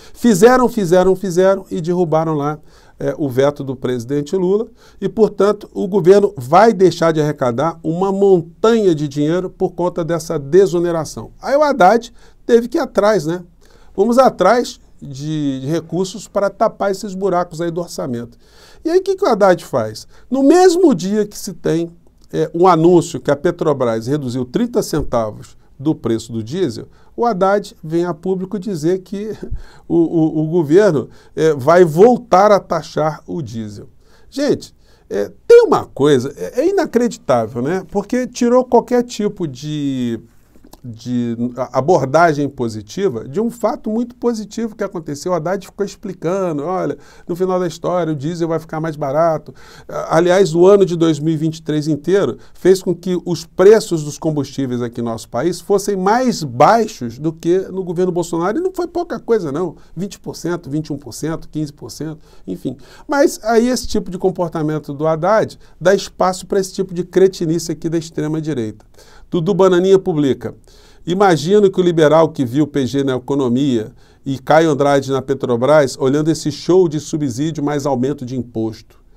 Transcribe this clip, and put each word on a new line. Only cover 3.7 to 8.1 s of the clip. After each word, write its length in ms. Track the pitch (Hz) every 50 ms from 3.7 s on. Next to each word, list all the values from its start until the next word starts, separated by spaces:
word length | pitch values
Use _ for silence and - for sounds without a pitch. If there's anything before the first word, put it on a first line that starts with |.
| 131
presidente 600 | - - 123 123 123 113 123 143 147 143 143 190
Lula 320 | 190 180 180 196 208 233 240 - _ _ - - -
e, 80 | 196 196
portanto, 580 | 196 226 214 185 - - 196 208 208 208 - - -
o 140 | 196 202
governo 440 | 185 202 202 151 180 196 208 202 202 -
vai 340 | - 120 127 160 185 220 233
deixar 400 | 220 180 190 175 170 - 165 165
de 80 | 160 156
arrecadar 600 | 147 151 147 - 135 123 117 123 147 165 165 - -
uma 280 | 160 165 175 190 196